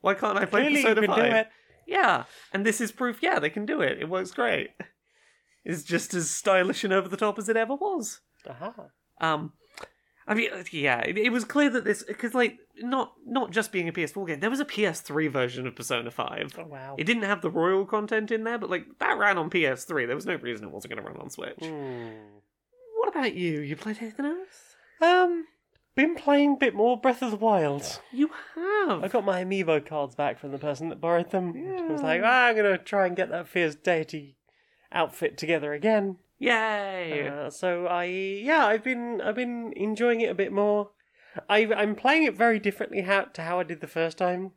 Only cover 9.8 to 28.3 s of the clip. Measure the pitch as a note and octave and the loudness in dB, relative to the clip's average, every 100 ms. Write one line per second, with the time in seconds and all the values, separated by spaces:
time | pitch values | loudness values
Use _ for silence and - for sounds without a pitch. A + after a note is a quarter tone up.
9.8 | - _ _ _ - G#3+ A3+ F#3+ F3 E3 | -20 _ _ _ -2 0 0 -4 -10 -2
10.8 | C#3+ A#2+ A#2 F#3+ A3+ A#3+ A3 C#4+ C#4+ A#3+ | 2 2 0 0 0 0 0 4 4 2
11.8 | G#3+ G3+ - G#3+ A#3+ B3+ A#3+ - _ - | 0 -2 -4 -6 -2 2 0 0 _ -12
12.8 | A#3+ C4 - _ - B3 G3+ F#3 G#3+ F#3 | -4 -4 -4 _ -4 -2 0 -2 -2 -2
13.8 | E3+ E3 D3+ G3+ F3+ D3 G3+ C4+ D4 - | -2 -2 -4 -4 -6 -2 -2 -2 -4 0
14.8 | G3+ D#3 - D3+ D3+ C3+ B2 B2+ B2+ B2 | 0 0 -4 0 0 0 -2 -2 -8 -8
15.8 | B2 B2 A#2 - - - D3 - E3 C#3 | -4 -4 -4 -6 -6 -4 -8 -10 -14 -14
16.8 | C3+ C#3 D#3+ A#3 G3+ G#3 F3 D#3+ E3+ F#3+ | -12 -4 0 0 0 -2 -2 0 2 2
17.8 | G3 G#3+ G#3+ A3 G#3+ A3+ A3+ A#3+ - F3+ | 0 -2 -2 -4 -2 -4 -4 -6 -4 -6
18.8 | - - - - G#3 F#3 D3+ F3+ D3 B2 | -6 -2 0 2 2 2 0 2 2 0
19.8 | - D#3 A#2+ C#3 - E3 B2 A2 G#2 E2+ | -4 -2 -2 -4 -4 -6 -6 -8 -10 -14
20.8 | - G#2 G#2 - - - - - D#3+ D#3 | -10 -12 -10 -12 -14 -10 -12 -10 -10 -8
21.8 | C3+ B2 A2+ A2 G#2 G#2 _ _ _ B4 | -8 -10 -12 -14 -20 -20 _ _ _ _
22.8 | B4+ A4 A4+ E4 B3+ - F3 D3+ C#3+ D3+ | -8 -2 -2 0 -2 0 -2 -2 -4 -6
23.8 | G#3+ G#3+ A3+ G#3+ C#4+ F4 F#4+ - - _ | -8 -8 -10 -6 -4 -4 -8 -18 -20 _
24.8 | _ _ E4 F4+ F4+ E4+ D#4+ _ _ _ | _ _ 6 6 4 2 -6 _ _ _
25.8 | _ - D4+ E4+ - C#4+ C#4+ C4+ C4 G3+ | _ 2 2 2 4 6 6 4 2 4
26.8 | A#3 B3 C4 B3 B3 G#3 A3 G3+ D3+ C#3 | 2 4 2 2 -2 2 4 4 4 0
27.8 | - - - B3 D4+ | -6 -12 -10 -2 -2